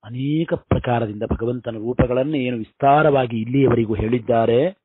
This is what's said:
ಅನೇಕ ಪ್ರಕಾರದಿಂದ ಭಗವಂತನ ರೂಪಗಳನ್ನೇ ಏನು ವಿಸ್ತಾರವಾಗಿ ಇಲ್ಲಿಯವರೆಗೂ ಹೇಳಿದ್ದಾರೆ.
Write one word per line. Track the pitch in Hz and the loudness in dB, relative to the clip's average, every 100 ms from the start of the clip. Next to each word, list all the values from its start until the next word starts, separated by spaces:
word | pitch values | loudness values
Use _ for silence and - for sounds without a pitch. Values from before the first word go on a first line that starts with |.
ಅನೇಕ | 107 123 139 156 165 | -12 -6 -2 -2 -2
ಪ್ರಕಾರದಿಂದ | 175 _ 131 127 120 113 104 | -4 _ -2 0 -2 -2 -6
ಭಗವಂತನ | 113 - 117 127 113 113 | -6 -4 -4 -4 -8 -8
ರೂಪಗಳನ್ನೇ | 110 123 127 123 135 151 | -6 -2 0 0 -2 -2
ಏನು | 123 120 | -4 -6
ವಿಸ್ತಾರವಾಗಿ | 107 _ 139 143 156 139 123 113 | -8 _ 4 4 4 2 0 -4
ಇಲ್ಲಿಯವರೆಗೂ | 110 135 131 117 110 | -2 2 4 2 0
ಹೇಳಿದ್ದಾರೆ. | 107 110 123 113 117 113 117 165 196 | -2 0 -2 2 2 4 2 0 -4